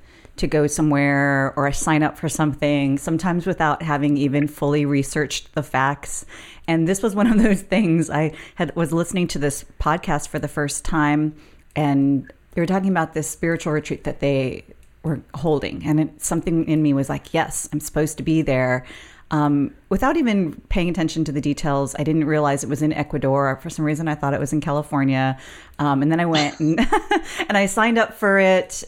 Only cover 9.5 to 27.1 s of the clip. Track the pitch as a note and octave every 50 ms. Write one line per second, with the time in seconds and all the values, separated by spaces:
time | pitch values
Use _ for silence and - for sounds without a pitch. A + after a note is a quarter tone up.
9.5 | C#3 - - - - - - D3+ D#3 F3 - - D#3+ D3 - - - D3+ D3 C#3+
10.5 | - D#3+ D3 D3 - - - - - D#3+ D3+ D3 D3 D3 D3+ D#3 D3+ - - -
11.5 | - - _ - - D3+ D3+ C#3+ C#3 C#3 C#3 C#3 C#3 C3+ B2+ - - _ _ _
12.5 | - - E3+ E3 F#3 G3 F#3 G3 F#3+ E3+ D#3+ D#3 - D#3 D3+ - - - - E3
13.5 | E3+ E3 - F3 D3+ D3+ D3+ - D3 - - D3+ - - - C#3+ C#3 C3+ C3 C3
14.5 | - - - - - - - - - _ - D#3+ D#3 - - - - B2+ C3+ E3+
15.5 | D#3 C#3 - - - - - D3 D3+ D#3 D#3 - - - - - F3 E3 D#3+ F#3
16.5 | E3 E3 D#3+ - D#3 D#3 D#3 D3 C#3 C#3 C#3 - C#3+ C#3 - - - E3 D#3 -
17.5 | - - - - - D3 D3+ - - D#3 D#3 D#3 D#3 - C3+ D#3+ D#3+ D#3+ D#3 -
18.5 | C3+ B2+ B2+ B2+ B2+ B2+ B2+ - - - - - - - - - - D3+ D3 D3
19.5 | D3 C#3+ C#3 - - - _ _ G3 F#3+ - C4 D4 E4 D4 A#3+ G#3 G3+ F#3 D#3
20.5 | - - - - - G3+ E3+ F3 F3 G3 E3 D#3 - E3 D#3+ D3+ C#3 D3+ - D3
21.5 | C#3+ - - D#3 C#3 C#3 C#3 C3 - - D3 D3 D#3 D#3+ D3+ C#3 D#3 D3+ D3 C#3+
22.5 | C#3 C#3 - - D3+ C3 D3+ D3+ D#3 - D3 - - C#3+ B2 C3+ C3+ C#3 C#3 C3+
23.5 | C3 C3 - E3 - - D#3 D3+ D#3 D3 E3 D#3+ D3 D3+ - C#3 C#3+ - D3 C#3
24.5 | - D#3 C#3+ E3+ C#3+ D3 D3 - - C#3+ C3+ C3+ C3+ C3 C3 C3 C3 C3 - -
25.5 | - - - - - - C#3+ D3 C#3+ C3+ C#3 D3+ E3 E3 F3 E3+ E3 D#3 D3 C#3+
26.5 | - - D#3+ D3+ D#3+ - B3 - - - - -